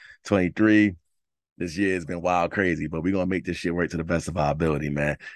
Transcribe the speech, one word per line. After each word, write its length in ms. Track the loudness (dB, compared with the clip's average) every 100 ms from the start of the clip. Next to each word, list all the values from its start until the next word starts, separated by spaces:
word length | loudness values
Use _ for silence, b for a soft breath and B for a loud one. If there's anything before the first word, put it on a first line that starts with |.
| B B -2
twenty-three. 680 | 0 2 2 4 6 4 0 _ _ _ _ _ -10
This 200 | -8 -2
year 160 | -2
has 100 | -2
been 180 | -4 -4
wild 300 | 0 2 0
crazy, 360 | 0 0 0 -2
but 140 | -2
we're 120 | 0
gonna 140 | 0 0
make 180 | -2 -4
this 100 | -4
shit 180 | -4
work 160 | -2 -2
to 60 | -4
the 60 |
best 240 | -2 -2 -2
of 80 | -2
our 160 | -2
ability, 380 | 0 0 0 -2
man. 260 | -2 -2 -4 B